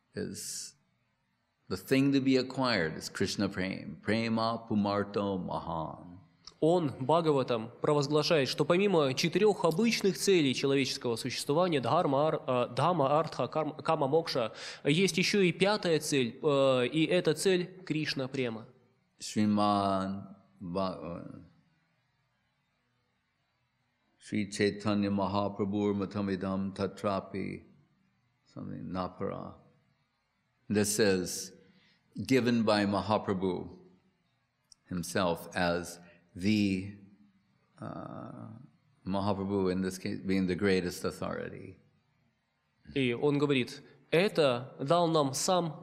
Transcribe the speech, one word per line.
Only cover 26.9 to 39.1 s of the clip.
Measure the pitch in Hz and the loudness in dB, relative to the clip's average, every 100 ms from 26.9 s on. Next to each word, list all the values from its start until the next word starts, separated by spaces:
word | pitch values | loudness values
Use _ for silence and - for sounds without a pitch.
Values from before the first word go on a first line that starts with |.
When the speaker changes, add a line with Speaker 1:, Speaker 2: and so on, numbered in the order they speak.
| - 104 98 - 98 95 95 - - _ _ _ _ _ _ _ | -2 -2 -2 -4 -8 -8 -10 -14 -20 _ _ _ _ _ _ _
Speaker 1:
something, | - 98 95 90 | -14 -12 -12 -8
Napara. | 92 90 - 95 90 92 - _ _ _ _ _ _ _ _ _ _ - | -6 -6 -6 -8 -8 -12 -16 _ _ _ _ _ _ _ _ _ _ -2
This | 107 101 - | 2 2 4
is | 104 95 87 - - - - _ _ _ _ - | 4 4 0 -6 -10 -16 -20 _ _ _ _ -12
given | 101 131 117 120 | 2 2 4 2
by | 107 104 101 | 4 4 4
Mahaprabhu | 101 95 104 - 95 95 87 87 - - _ _ _ _ _ _ _ _ _ _ | 0 2 0 0 -2 -2 -2 -8 -16 -20 _ _ _ _ _ _ _ _ _ _
himself | 92 80 - 90 82 - 92 | -8 -4 -2 0 -2 -4 -2
as | 87 87 85 - - - _ | 0 0 -4 -14 -20 -20 _
the, | 90 98 107 101 95 92 - - - _ _ _ _ _ _ | -4 0 2 2 -2 -6 -14 -20 -20 _ _ _ _ _ _
uh, | 110 - - - 120 123 113 110 - _ _ _ | -14 -12 -12 -14 -14 -16 -16 -18 -20 _ _ _
Mahaprabhu | 92 | -6